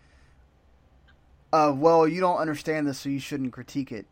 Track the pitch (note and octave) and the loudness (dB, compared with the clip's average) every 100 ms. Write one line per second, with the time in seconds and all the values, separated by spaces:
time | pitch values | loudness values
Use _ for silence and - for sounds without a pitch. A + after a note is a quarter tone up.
0 | _ _ _ _ _ _ _ _ _ _ | _ _ _ _ _ _ _ _ _ _
1 | _ _ _ _ _ D#3 D3+ C3+ D#3+ E3 | _ _ _ _ _ 2 2 4 4 6
2 | D#3+ E3+ F3+ F3 D#3+ D3 E3 D#3 D3 C3 | 4 2 0 0 -2 -4 -4 -4 -4 -6
3 | C#3 C#3 - C#3+ C3 B2 A#2+ C#3+ C3 A2 | -6 -8 -8 -8 -8 -10 -10 -8 -8 -10
4 | - | -16